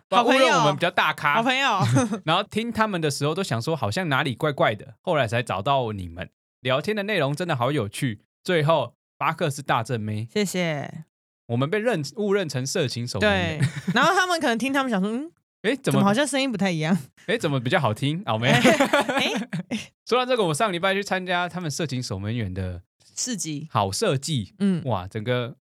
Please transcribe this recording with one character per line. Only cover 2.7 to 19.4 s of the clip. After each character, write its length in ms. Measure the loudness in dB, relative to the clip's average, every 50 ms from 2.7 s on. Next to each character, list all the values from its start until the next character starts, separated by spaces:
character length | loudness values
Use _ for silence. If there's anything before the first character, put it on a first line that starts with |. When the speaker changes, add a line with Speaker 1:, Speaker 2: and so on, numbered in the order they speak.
Speaker 2:
他 160 | 0 0 0
们 120 | 0 0 0
的 120 | -2 -2
时 120 | -2 -2 -2
候 100 | -2 -2
都 80 | -2 -2
想 180 | -2 -4 -2
说 140 | -2 -2 -2
好 160 | -2 -2 -2
像 160 | -2 -2 0
哪 160 | 0 0 0 0
里 100 | 0 -2
怪 200 | -2 -2 -2 0
怪 200 | 2 2 2 0
的， 220 | -2 -8 -16 -20 _
后 160 | _ 0 0
来 100 | 2 2
才 160 | 2 0 -2 -2
找 180 | -2 -4 -2
到 300 | 0 0 0 0 0 -2
你 160 | -4 -6 -8
们。 220 | -10 -10 -12 -12 -14 _ _ _ _ _ _
聊 200 | -2 0 0 0
天 140 | 0 -2 -2
的 80 | -2 -2
内 160 | -2 0 0
容 160 | 0 0 0
真 100 | -2 -2
的 80 | -2 0
好 180 | 0 0 0 0
有 160 | -2 -2 -4
趣。 320 | -4 -4 -4 -4 -4 -6 _ _ _ _ -2
最 200 | 0 2 2 4
后， 320 | 4 2 2 0 -2 -8 _ _ _ _
巴 160 | -2 -2 -2 0
克 160 | 0 -2 -2
是 100 | -2 -2
大 220 | -2 0 0 0 0
正 160 | -2 -4 -4
妹。 260 | -4 -4 -4 -4 -6 -4 -2
Speaker 1:
谢 100 | -2 -2
谢。 580 | 0 -2 -2 -2 -2 -2 -4 -6 -10 -12 -14 -16 _ _ _ _ _ _ _ _
Speaker 2:
我 100 | -4 -2
们 120 | 0 0 0
被 80 | 0
认-， 240 | 0 0 0 0 0 -2 -4 -4
误 160 | -2 0 2 2
认 140 | 0 0 -2
成 160 | -4 -4 -4
色 220 | -2 -2 -2 -2
情 180 | -2 -2 -6 -6
守 140 | -6 -2 0
门 100 | 2 2
员。 300 | 2 2 0 -2 -2 0
Speaker 1:
对。 80 | -2 -2 -2 -4 -4 0 2
然 80 | 4 4
后 120 | 4 4
他 100 | 2 2
们 140 | 2 0 0
可 80 | 2
能 100 | 0 0
听 140 | 0 0 0
他 100 | 0 0
们 80 | 0 0
想 120 | 0 0
说 100 | 0 -2
，“嗯， 180 | -2 -4 -6 -10 -14 _ _ _ _ _ -2
Speaker 2:
哎， 120 | -2 -2
怎 160 | 0 0 2
么， 0 |
Speaker 1:
怎 20 | 4
么 80 | 4 4
好 80 | 4 4
像 120 | 2 0
声 160 | 0 0 0
音 80 | 0 -2
不 80 | 0
太 140 | 0 0 0
一 80 | 0 0
样？” 180 | 0 2 0 0 -2 -6 _ _ -4
Speaker 2:
哎， 100 | -2 -2
怎 140 | 0 0 0
么 80 | 0 0
比 100 | 0 0
较 120 | 0 2
好 120 | 2 0 0
听？ 300 | 0 -2 -2 -2 -2 -2
哦， 120 | -2 -2
没 100 | 0 2 4
有。 60 | 4
Speaker 1:
哎， 760 | 6 6 6 6 4 4 2 2 2 2 2 0 0 0 0 -2 -4